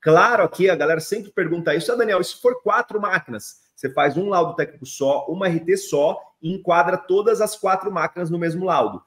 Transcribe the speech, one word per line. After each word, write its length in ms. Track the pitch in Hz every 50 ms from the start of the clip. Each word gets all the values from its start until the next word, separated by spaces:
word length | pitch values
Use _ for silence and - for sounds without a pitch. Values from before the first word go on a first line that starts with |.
claro 420 | - 156 160 175 196 233 240 214
aqui, 260 | 180 160 - - 185 190
a 60 | 175
galera 240 | 147 147 156 165 160
sempre 320 | 160 - 202 233 202 -
pergunta 420 | - 202 175 160 170 170 165 165
isso, 200 | 147 165 - 233
"Ah, 20 | 240
Daniel, 260 | 240 226 220 196 180
e 40 | 180
se 160 | - - -
for 200 | - 247 247 -
quatro 380 | - - 208 233 240 - 202 208
máquinas?" 640 | 202 190 185 170 - - 117 104 - - - _ _ _ _
Você 140 | - - 131
faz 260 | - 147 147 147 131
um 120 | 165 196 202
laudo 280 | 196 175 165 - -
técnico 300 | - 147 - - - 131
só, 380 | - - - 139 135 143 143 - -
uma 180 | 160 190 196
R 140 | 180 165 160
T 160 | 165 170 196
só, 440 | 190 - - 156 143 147 165 - - - - _ _
e 100 | 160 165
enquadra 440 | 185 196 - 180 165 175 175 185 185
todas 440 | - - - 185 202 208 226 220 196
as 140 | 214 208 -
quatro 380 | - - 190 190 185 190 202
máquinas 360 | 185 165 156 170 - 180 180 160
no 120 | 170 170
mesmo 240 | 170 170 160 180 185
laudo. 360 | 180 160 139 117 101 98 92 _